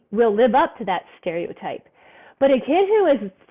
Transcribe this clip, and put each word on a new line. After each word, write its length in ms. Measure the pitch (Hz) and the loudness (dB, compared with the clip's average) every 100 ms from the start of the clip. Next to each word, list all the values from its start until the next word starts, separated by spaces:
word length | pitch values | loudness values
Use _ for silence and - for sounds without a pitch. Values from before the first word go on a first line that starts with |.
| - | -8
will 220 | 208 233 | 0 0
live 220 | 202 254 254 | 2 2 2
up 220 | 330 - | 0 -4
to 80 | 196 | -6
that 200 | 170 - - | -6 -8 -12
stereotype. 640 | 175 170 - - 170 - _ _ _ - - - | -8 -8 -10 -12 -12 -12 _ _ _ -20 -18 -2
But 120 | 277 | 2
a 80 | 262 | 2
kid 260 | 247 339 392 | 0 0 2
who 200 | 427 349 | 2 2
is 240 | 254 196 _ _ | 0 -4 _ _